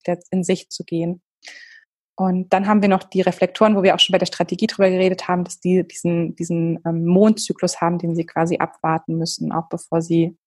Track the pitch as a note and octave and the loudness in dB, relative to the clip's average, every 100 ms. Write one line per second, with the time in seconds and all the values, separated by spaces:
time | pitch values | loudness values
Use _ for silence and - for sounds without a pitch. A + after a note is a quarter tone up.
0 | - F3 - F#3 F3 F#3 - - F3 E3+ | -6 -6 -4 -2 0 -2 -4 -16 -8 -4
1 | E3+ F3 _ _ - - - - _ _ | -4 -6 _ _ -20 -20 -20 -20 _ _
2 | _ - F#3 F3+ F#3 F#3+ G3 G#3+ G3+ F#3+ | _ -4 -2 -2 0 0 2 2 4 2
3 | - F#3+ F#3 E3+ F#3 - A3 G3+ F#3 E3+ | 0 -2 0 0 -2 2 2 4 4 4
4 | - F#3 F#3 - F3 F3+ A3 - F#3+ F#3 | 4 2 0 -4 -4 -2 -4 2 2 2
5 | F#3 F#3 - F3+ F3 - F3+ F#3 F3 - | 2 0 -2 -4 -4 -6 0 0 0 -4
6 | F3 E3+ E3 E3 E3+ E3+ E3 E3 E3+ E3 | -2 -2 -2 -4 -4 -2 -2 -2 -4 -2
7 | E3+ F3+ G#3+ G#3+ - - F3+ - E3+ F3 | 2 4 4 4 -2 -4 -4 -2 -2 -2
8 | E3+ E3 E3 - E3 F3+ D#3+ - D#3+ D#3+ | -2 -4 -4 -2 -2 0 -2 -4 -4 -2
9 | - E3 E3 - D#3 - E3 F3 - E3 | -4 -4 -4 -6 -6 -6 -6 -10 -4 -4
10 | E3 E3 E3 E3 | 0 0 0 -4